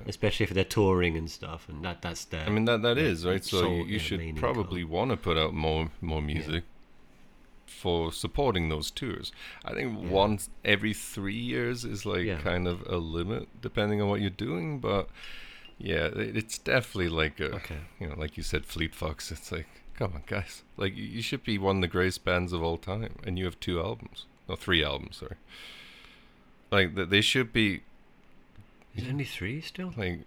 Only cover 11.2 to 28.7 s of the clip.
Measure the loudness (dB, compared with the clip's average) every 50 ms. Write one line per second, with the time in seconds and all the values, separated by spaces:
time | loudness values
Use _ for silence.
11.2 | -4 -2 -2 -4 -4 -2 -2 0 0 -2 -2 -4 -4 -6 -6 -4 -2 -2 0 0
12.2 | 0 0 -2 0 0 0 2 2 2 0 0 -2 -2 -2 -2 -2 -2 -2 -2 -2
13.2 | -2 -2 -2 -4 -6 -8 -12 -10 -8 -4 0 0 2 2 2 2 4 2 2 2
14.2 | 2 0 0 -2 -4 -2 -2 -2 -2 -4 -4 -2 0 2 2 2 0 -2 -8 -12
15.2 | -12 -12 -12 -12 -12 -14 -16 -16 -18 -18 -14 -8 -4 0 2 2 2 2 0 -2
16.2 | -2 -2 -2 -2 -4 -4 -8 -6 0 2 2 2 2 0 -2 0 0 2 2 2
17.2 | 2 0 0 -2 -4 -4 -4 -6 -6 -8 -8 -10 -10 -12 -12 -10 -8 -8 -6 -6
18.2 | -6 -6 -6 -6 -4 -2 -2 -2 -2 -2 -2 -2 -2 -2 -2 -4 -6 -6 -4 -6
19.2 | -8 -10 -10 -10 -8 -8 -8 -8 -8 -10 -16 -20 -16 -14 -6 -4 -4 -4 -4 -8
20.2 | -6 -4 -4 -4 -4 -6 -10 -18 -18 -16 -6 -2 -2 -2 -2 -4 -10 -8 -6 -6
21.2 | -4 -4 -4 -4 -2 0 0 2 4 4 4 4 2 2 4 4 4 4 2 0
22.2 | 0 2 2 2 2 0 0 0 0 0 0 -2 -4 -4 -4 -4 -4 -6 -8 -8
23.2 | -6 -4 -2 -2 -2 -4 -4 -4 -2 0 0 0 0 -2 -4 -6 -10 -14 -14 -14
24.2 | -16 -16 -20 -16 -8 -8 -6 -4 4 6 6 6 6 4 0 -4 -6 -8 -12 -12
25.2 | -12 -12 -12 -14 -16 -20 -18 -18 -16 -16 -18 -18 -18 -20 -20 -20 -20 -20 -20 -20
26.2 | -20 -20 -20 -20 -20 -20 -20 -18 -4 2 4 4 4 4 2 -2 0 6 6 6
27.2 | 6 6 4 2 2 2 4 4 4 4 2 -2 -8 -14 -20 -20 -20 -20 -20 -20
28.2 | -20 -20 -20 -20 -20 -20 -20 -20 -20 -20